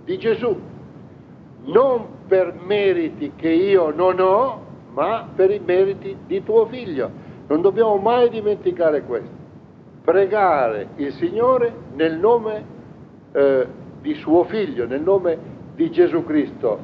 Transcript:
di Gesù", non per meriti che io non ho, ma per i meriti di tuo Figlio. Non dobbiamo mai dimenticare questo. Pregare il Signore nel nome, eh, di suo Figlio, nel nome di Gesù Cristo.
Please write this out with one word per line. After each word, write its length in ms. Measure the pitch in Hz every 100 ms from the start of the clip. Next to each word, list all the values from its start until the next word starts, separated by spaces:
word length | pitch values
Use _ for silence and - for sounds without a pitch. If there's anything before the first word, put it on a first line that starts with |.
di 140 | - 190
Gesù", 420 | 226 214 240 185 - - - - - - - - - -
non 440 | 135 185 269 240 214 - -
per 260 | 190 175 170 180
meriti 680 | 208 196 175 160 - 143
che 160 | - 165
io 400 | 165 196 190 160
non 240 | 151 185 185
ho, 420 | 185 202 262 220 - - -
ma 340 | 123 165 226 -
per 160 | - 190
i 80 | 208
meriti 520 | 175 180 196 196 196 196 -
di 160 | 190
tuo 240 | 202 226 208
Figlio. 440 | 247 214 139 104 - - - -
Non 140 | 156
dobbiamo 360 | 196 190 220 202
mai 320 | 208 247 240
dimenticare 760 | 226 208 202 190 165 165 147
questo. 280 | 127 117 87 - - - - - - -
Pregare 840 | - 180 196 214 190 147 123 107 98 -
il 160 | 143
Signore 600 | 135 170 208 247 254 233 226 -
nel 240 | 131 160 160
nome, 460 | 202 240 220 214 208 - - - - - -
eh, 340 | - 139 135 123 - - -
di 140 | 147
suo 280 | 147 - 170
Figlio, 420 | 180 220 185 120 117
nel 160 | 135
nome 360 | 165 196 180 160 - - - -
di 140 | 165
Gesù 340 | - 175 165
Cristo. 540 | - 151 123 - 120 104